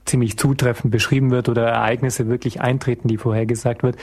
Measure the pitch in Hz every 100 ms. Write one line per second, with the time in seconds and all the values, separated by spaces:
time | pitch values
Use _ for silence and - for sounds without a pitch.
0 | - 127 113 - 139 139 127 117 120 110
1 | 135 135 131 123 120 117 117 113 110 120
2 | 131 - 113 120 117 - 123 131 - 120
3 | 131 110 117 110 113 117 123 117 127 123